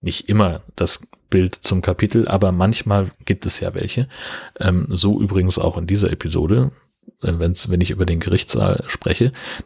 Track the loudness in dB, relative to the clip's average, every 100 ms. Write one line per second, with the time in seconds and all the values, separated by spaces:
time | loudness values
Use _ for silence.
0 | -6 -6 0 2 2 0 -8 -4 -2 -2
1 | -8 _ 0 2 2 0 -2 0 0 0
2 | 2 2 2 2 2 2 2 0 0 0
3 | 0 -6 -4 -4 -2 -4 -4 -6 -4 -2
4 | -4 -6 -14 -14 -16 -4 0 2 0 0
5 | 2 2 2 2 2 2 0 -2 -2 0
6 | 0 -2 -4 -2 2 2 2 -2 _ _
7 | -20 -8 -2 0 0 0 0 0 0 0
8 | 0 0 0 0 0 0 2 0 -2 -6
9 | -2 2 2 0 -12 -12